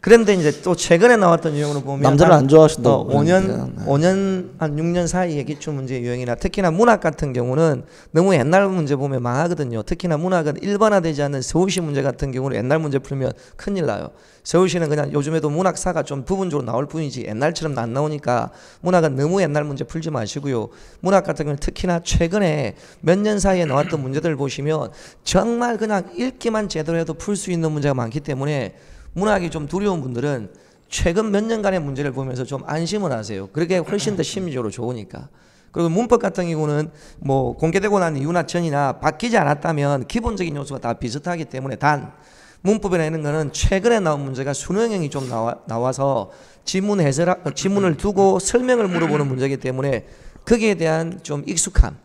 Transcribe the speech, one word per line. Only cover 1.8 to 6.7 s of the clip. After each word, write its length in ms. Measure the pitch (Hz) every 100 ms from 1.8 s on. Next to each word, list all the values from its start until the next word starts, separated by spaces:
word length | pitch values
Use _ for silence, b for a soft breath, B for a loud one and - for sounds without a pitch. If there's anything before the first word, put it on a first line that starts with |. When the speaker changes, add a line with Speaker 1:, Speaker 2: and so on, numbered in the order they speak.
Speaker 1:
보면 200 | 131 139
Speaker 2:
남자를 300 | 139 143 180
Speaker 1:
한, 80 | 160
Speaker 2:
안 80 | 135
좋아하신다고 440 | 156 156 - 120 135 -
Speaker 1:
어, 40 | 139
오 40 |
년, 240 | 147 185 190
Speaker 2:
그러는데, 360 | 117 127 -
네. 0 | -
Speaker 1:
오 100 | 139
년, 520 | 170 190 196 190 180 -
한 180 | 160 147
육 80 |
년 220 | 170 175 170
사이의 380 | 180 180 147
기출 300 | 135 147 -
문제 260 | 147 131 127
유형이나 340 | 120 123 123
특히나 380 | 117 190 190 180